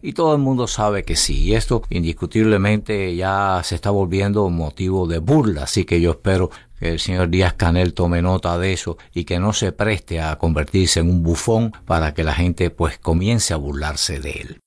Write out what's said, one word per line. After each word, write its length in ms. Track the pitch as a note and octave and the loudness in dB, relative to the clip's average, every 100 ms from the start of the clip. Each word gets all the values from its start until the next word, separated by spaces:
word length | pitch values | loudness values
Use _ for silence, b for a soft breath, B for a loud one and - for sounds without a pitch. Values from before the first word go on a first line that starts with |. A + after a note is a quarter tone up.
y 100 | - | -8
todo 220 | C#3+ D#3+ D3+ | 0 2 2
el 60 | |
mundo 260 | C3+ B2+ A#2+ | 2 0 -2
sabe 360 | - G#2+ G2+ | 0 0 0
que 120 | - - | -2 -2
sí. 260 | - - | 0 2
Y 120 | F2 A2 | 2 2
esto 280 | - A#2+ - | 2 -2 -2
indiscutiblemente 1300 | F2+ E2 E2 F2+ A2 A2 G2+ G2+ G#2+ G2 G#2 F#2+ F2 | -4 -2 -4 -4 2 4 4 2 0 -2 -4 -2 -2
ya 460 | F#2+ G2 G2 F#2 | -2 0 0 0
se 120 | E2+ E2+ | -2 -4
está 160 | G2+ | 0
volviendo 580 | G2+ F#2+ F#2+ G2 G2+ G2 | 0 0 0 0 2 0
motivo 580 | E2+ D#2 - F#2 F#2+ F2 | 0 -4 -4 -2 0 0
de 120 | E2 | -2
burla, 440 | E2 D3+ A2+ D#2+ | 2 4 4 -2
así 220 | C#2 - F2+ | -2 -2 2
que 160 | F2 | 2
yo 100 | E2+ | 2
espero 400 | F2 - F#2+ F2+ B B - | 2 0 2 0 B B -8
que 120 | E2+ | -6
el 100 | D#2+ | -4
señor 300 | - F#2 F2+ | -4 -2 0
Díaz-Canel 640 | F2+ F#2 - E2+ F2 F2+ | 2 2 2 0 2 0
tome 280 | D#2+ F2 F2 | 0 0 2
nota 360 | F2+ F#2 F2 F2 | 0 0 -2 -2
de 140 | F#2+ | -2
eso 240 | F#2 - E2 B | -4 -6 -10 B
y 100 | - | -8
que 160 | E2 F2 | -4 -2
no 140 | G2 | 0
se 180 | G#2 G2+ | 0 -4
preste 500 | - G#2+ G2+ - E2 | -2 -2 -2 -4 -4
a 160 | D#2+ D#2 | -4 -2
convertirse 640 | E2 D#2 D2 G2 F2+ - | 0 0 0 2 2 2
en 100 | E2+ | 2
un 140 | F2+ | 2
bufón 480 | E2 E2+ - A2 A2+ - - | 2 0 2 2 0 -4 -2
para 280 | E2+ D#2 | 0 0
que 120 | D2 D#2 | -2 -2
la 80 | |
gente, 380 | D2 F2+ E2 F2 | 0 0 0 -2
pues, 280 | - E2 - | 0 -4 -2
comience 540 | - E2 F#2+ A#2 - | 0 0 2 0 0
a 40 | E2 | -2
burlarse 600 | C#2+ C#2+ D2+ D2 - C#2 | -4 -4 -4 -4 -4 -4
de 120 | C#2 | -8
él. 280 | - - - | -10 -12 -18